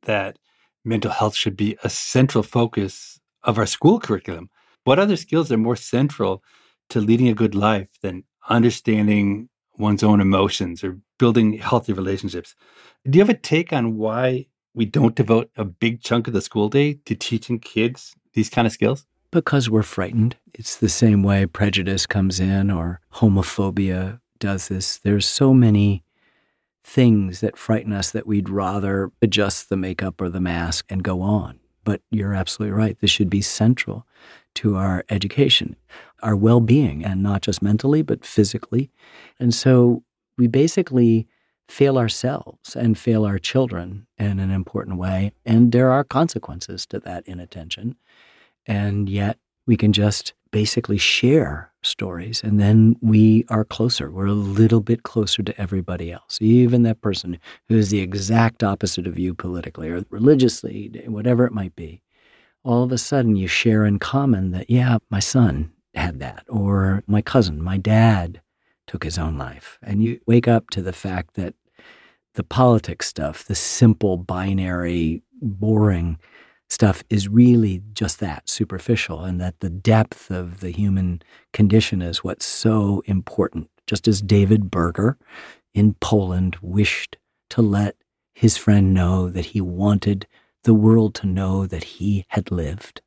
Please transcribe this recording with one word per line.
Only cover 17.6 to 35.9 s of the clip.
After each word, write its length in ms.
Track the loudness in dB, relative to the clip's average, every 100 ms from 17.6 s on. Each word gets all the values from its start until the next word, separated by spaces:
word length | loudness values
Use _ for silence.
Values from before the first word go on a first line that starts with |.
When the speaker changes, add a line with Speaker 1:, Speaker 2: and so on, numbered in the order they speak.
| -6 -2 -2 -4 -18 _ _
Speaker 1:
these 160 | -4 -2
kind 160 | 0 0
of 60 |
skills? 340 | 0 -2 -2 _ _ _
Speaker 2:
Because 380 | -2 0 -2 0
we're 140 | 0
frightened. 540 | -2 -4 -4 0 -2 -2 _
It's 220 | -16 -14 -4
the 120 | -2
same 340 | 2 4 4
way 220 | 4 2 0
prejudice 600 | 0 -2 -2 -4 -4 -2
comes 340 | 0 0 0
in 300 | 0 0 0
or 300 | -2 -4 -8 _
homophobia 1040 | 0 2 2 0 -4 -4 -2 -2 -4 -6 -10 _ _
does 300 | -6 -6 -6
this. 300 | -6 -6 -6
There's 280 | -2 0 0
so 280 | 2 4
many 500 | 6 6 4 2 0 _ _ _ _ _ _ _ _
things 560 | -6 2 4 4 0 -4
that 180 | -6 -6
frighten 340 | -4 -2 -2
us 180 | -6 -6
that 160 | -8 -4
we'd 220 | -4 -2
rather 640 | -4 -4 -4 -4 -4 -6 _
adjust 480 | -2 0 -2 -2 -6
the 80 | -6
makeup 440 | -6 -6 -8 -6
or 80 | -8
the 120 | -4
mask 460 | -4 -2 -4 -6 -6
and 120 | -6
go 180 | -4 -4
on. 400 | 0 -2 -2 -14 _ _
But 180 | -6 -6 _
you're 240 | -6 -4
absolutely 420 | -4 -6 -6 -4 -2
right. 220 | -2 0
This 100 | -2
should 200 | 0 0
be 120 | 0
central 640 | -2 0 2 2 -2 -8 -14 _ -20 -20 _ -4
to 200 | -2 0
our 280 | 0 -2 -2
education, 640 | -6 -4 0 2 2 -2 -14 _